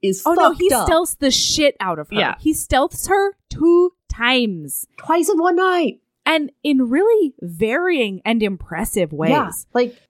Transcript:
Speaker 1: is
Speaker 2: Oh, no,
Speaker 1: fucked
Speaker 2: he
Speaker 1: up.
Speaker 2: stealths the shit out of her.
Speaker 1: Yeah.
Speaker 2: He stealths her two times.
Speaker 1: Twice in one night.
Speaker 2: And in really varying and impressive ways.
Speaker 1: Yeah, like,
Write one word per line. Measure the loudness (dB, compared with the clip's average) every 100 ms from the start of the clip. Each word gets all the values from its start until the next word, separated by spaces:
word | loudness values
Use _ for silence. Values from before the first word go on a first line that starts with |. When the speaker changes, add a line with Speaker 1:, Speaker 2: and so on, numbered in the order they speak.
Speaker 1:
is | -4 -2
Speaker 2:
Oh, | 0
no, | 2 2
Speaker 1:
fucked | 2
Speaker 2:
he | 0
Speaker 1:
up. | 2 2
Speaker 2:
stealths | 0 0 -2
the | -2
shit | 0 -2 0 0 0
out | -4 -6
of | -4
her. | -2
Speaker 1:
Yeah. | -2 -2
Speaker 2:
He | -2
stealths | -2 0 0 0 -4 -2
her | 0 0 -4 _
two | -2 4 4 2 -2 -12
times. | -4 0 2 0 -4 -10 -12 -14 -12
Speaker 1:
Twice | -2 0 2
in | 2
one | 2 2
night. | 2 2 0 -4 _ _ -2
Speaker 2:
And | -2 -2 -6
in | 0 0 2
really | 2 2 2 0 -4
varying | -12 -4 -2 0 0 0 -2 -4
and | -2 0
impressive | -2 -4 -8 -8 -6 -2 -4
ways. | -2 0
Speaker 1:
Yeah, | 0 0 -8 -6
like, | -2 -2 -4 _